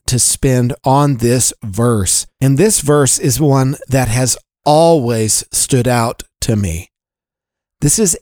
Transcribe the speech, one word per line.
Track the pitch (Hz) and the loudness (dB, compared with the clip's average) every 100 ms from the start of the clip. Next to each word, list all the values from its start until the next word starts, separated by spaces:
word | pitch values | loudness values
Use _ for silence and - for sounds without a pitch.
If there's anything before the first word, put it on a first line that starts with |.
| - | -4
to | 131 | -2
spend | - - 139 127 120 - | 0 -2 0 0 0 -2
on | - 135 147 127 | 0 2 2 0
this | 120 123 - - | 0 0 -2 -6
verse. | 113 95 120 113 90 - - - | -10 -2 0 0 0 -4 -6 -2
And | 135 139 | 0 2
this | 208 202 | 2 0
verse | 143 147 135 - | 0 2 2 0
is | 156 120 | -2 0
one | 151 135 131 147 - | 2 2 0 -4 -2
that | 131 120 | -2 0
has | 120 127 - _ _ | 0 -2 -4 _ _
always | - 151 165 165 120 117 110 - - | 0 4 4 2 2 -2 0 -2 -4
stood | - - 131 120 | -6 0 0 0
out | 120 117 - - - | 0 -2 -6 -14 -10
to | - 110 | -4 -2
me. | 98 80 - _ _ _ _ _ _ _ _ - | -2 -6 -10 _ _ _ _ _ _ _ _ -6
This | 147 - | -2 0
is | 208 - | -2 -2